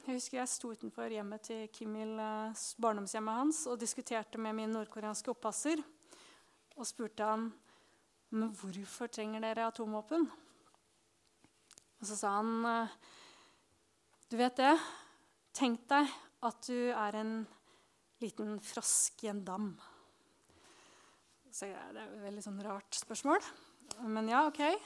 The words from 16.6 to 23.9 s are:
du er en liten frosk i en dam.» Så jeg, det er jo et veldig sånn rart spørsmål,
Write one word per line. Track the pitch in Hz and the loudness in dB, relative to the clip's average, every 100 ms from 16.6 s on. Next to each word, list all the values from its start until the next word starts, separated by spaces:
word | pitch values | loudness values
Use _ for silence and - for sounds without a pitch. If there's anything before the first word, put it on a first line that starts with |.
| - | -4
du | 247 247 | 0 2
er | 220 208 214 | 2 0 -2
en | 220 220 208 - _ - _ _ _ - | -2 -4 -6 -14 _ -20 _ _ _ -8
liten | 220 - 214 208 | -8 -4 -4 -6
frosk | 208 233 - - - - | -6 -2 2 4 2 0
i | 220 | -6
en | 202 | -4
dam.» | 185 190 208 160 - - - _ _ _ _ - - - - - - - _ _ 269 | -4 -4 -4 -6 -16 -20 -20 _ _ _ _ -20 -20 -20 -20 -20 -20 -20 _ _ -14
Så | - 196 | -10 -8
jeg, | 180 - | -10 -12
det | 214 | -12
er | 208 | -12
jo | 208 | -12
et | 202 | -10
veldig | 208 202 | -10 -8
sånn | 196 | -8
rart | 208 196 - - | -6 -8 -6 -6
spørsmål, | - 220 277 381 - - - - - | -6 0 4 4 4 -10 -20 -16 -14